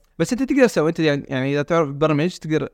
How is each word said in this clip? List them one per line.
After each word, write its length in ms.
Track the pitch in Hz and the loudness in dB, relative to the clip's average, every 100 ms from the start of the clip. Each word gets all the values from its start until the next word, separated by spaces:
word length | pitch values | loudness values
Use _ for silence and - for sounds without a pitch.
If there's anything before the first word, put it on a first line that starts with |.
| _ - | _ -6
بس 140 | 165 | -4
أنت 100 | 240 | -2
تقدر 240 | 262 269 240 | 0 2 2
تسوي، 220 | 175 156 | 2 0
أنت 100 | 170 | 2
يعني، 260 | 160 143 - | 0 0 -2
يعني 260 | 131 135 | -4 -2
إذا 80 | 143 | -2
تعرف 280 | 143 170 147 | 0 0 0
تبرمج، 480 | 143 156 147 175 - | 0 0 2 0 -4
تقدر 320 | 156 156 - | -4 -4 -4